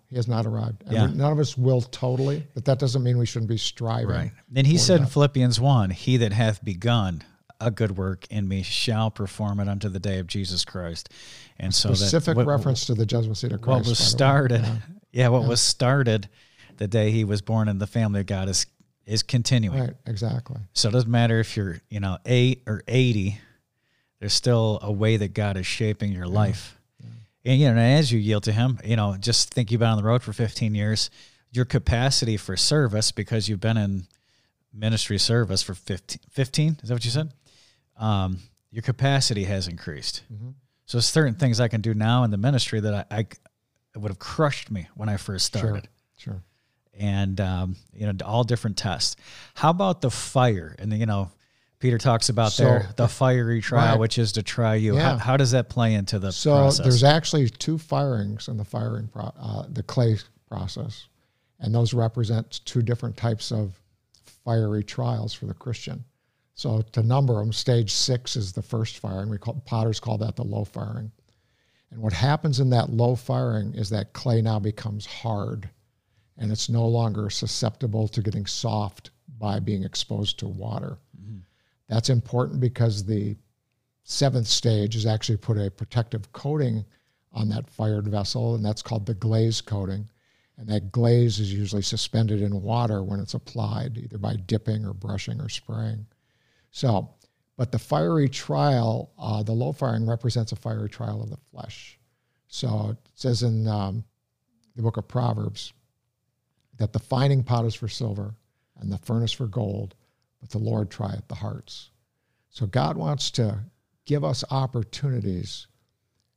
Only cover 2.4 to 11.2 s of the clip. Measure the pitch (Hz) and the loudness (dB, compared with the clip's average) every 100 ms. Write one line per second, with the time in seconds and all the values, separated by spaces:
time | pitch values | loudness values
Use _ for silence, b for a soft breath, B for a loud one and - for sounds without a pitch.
2.4 | 143 131 - 131 135 127 123 123 117 120 | -6 -6 0 2 2 0 2 2 2 -2
3.4 | 110 113 - - 113 113 104 87 110 - | -2 -2 -4 -4 -4 -2 0 -2 -2 -8
4.4 | - 127 135 165 - 175 139 143 143 139 | -4 2 6 6 6 6 6 4 4 4
5.4 | 123 110 135 127 95 92 - 127 113 104 | 2 4 4 4 2 0 2 4 4 2
6.4 | 113 104 107 87 113 120 95 82 - _ | 2 0 -4 -2 2 2 2 -2 -10 _
7.4 | _ - 117 101 110 95 95 92 - 107 | _ -4 -4 0 -2 0 -4 -4 -6 -4
8.4 | 98 95 92 - - 110 110 - 98 - | -2 -2 -2 -2 0 2 0 -2 -8 -4
9.4 | 104 101 101 101 101 92 98 95 85 101 | -4 -2 -2 -2 -4 -4 -4 -4 -4 -4
10.4 | 92 90 - 95 87 80 - B | -4 -4 -6 -6 -8 -10 -14 B